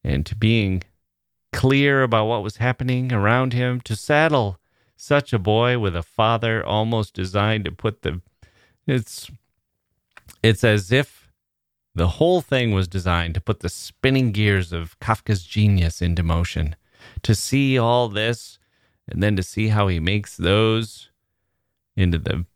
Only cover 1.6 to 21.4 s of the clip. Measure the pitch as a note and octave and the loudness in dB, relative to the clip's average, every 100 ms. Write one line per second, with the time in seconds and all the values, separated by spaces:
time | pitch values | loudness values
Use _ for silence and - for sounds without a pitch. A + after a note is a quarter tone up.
1.6 | C3 C#3 C#3+ C#3 B2+ A2+ G#2+ A#2 G#2 - | 2 4 4 2 2 2 0 -2 -4 -4
2.6 | A#2+ B2 B2+ B2+ B2+ A2+ G2+ B2 C3 A#2+ | -4 -2 -2 -2 0 2 2 2 0 0
3.6 | B2 B2 - G#2+ - D3+ D#3+ C#3+ G#2 F#2 | -2 -4 -6 -8 0 2 4 2 0 -4
4.6 | _ _ _ _ - D3 - A2+ F#2 A2 | _ _ _ _ 0 0 2 -2 2 2
5.6 | A#2+ B2 G#2 E2+ D#2+ - A2 A#2 A2+ A2+ | 2 0 -2 -2 -6 0 2 2 0 -2
6.6 | - G#2+ A2 A2+ G#2 - F#2 G2+ G#2 A2 | -2 -2 0 -2 -4 -6 -4 0 0 0
7.6 | F2+ E2 A2+ G#2 - F2+ _ _ - _ | -4 -4 -6 -4 -6 -6 _ _ -20 _
8.6 | _ _ - C3 A2 - - - _ _ | _ _ -4 -4 -4 -16 -18 -20 _ _
9.6 | _ _ _ _ _ - - - A2 G#2+ | _ _ _ _ _ -20 -20 0 0 4
10.6 | A#2+ G#2 F#2 B2+ C#3+ _ _ _ _ _ | 2 2 2 0 0 _ _ _ _ _
11.6 | _ _ _ E2 F2 - E3 F3+ - C3 | _ _ _ -2 -2 2 2 2 0 0
12.6 | A#2 G2 F2+ F#2 F2+ E2+ E2+ E2 - G#2 | 2 0 -2 -4 0 0 -2 -6 -4 -4
13.6 | F2 - - _ C3+ C3 B2 G2+ G#2 G2 | -6 -8 -18 _ 0 2 0 2 2 2
14.6 | F2 E2+ E2 _ - A2 - G2+ - G#2+ | 0 -6 -8 _ -4 -4 0 -2 -2 2
15.6 | G#2 F#2+ E2+ - F2 E2+ E2 E2 E2+ D#2+ | 4 4 2 0 -2 0 0 0 -2 -2
16.6 | D#2 - _ _ - - - G#2+ - C3+ | -4 -6 _ _ -18 -8 -2 -2 0 0
17.6 | C3+ C3 A#2 A#2+ A#2+ G#2 A2 A#2 - - | 2 2 2 2 2 -2 -2 -4 -10 -20
18.6 | _ _ _ _ - - G#2 G2 F2+ - | _ _ _ _ -10 -2 0 0 -4 -2
19.6 | A2 G#2+ G2 F2 E2 G#2 G2+ - F2 G2+ | 0 2 2 0 0 -2 -6 -2 2 2
20.6 | A2 A2 A2 - - _ _ _ | 2 0 -4 -12 -20 _ _ _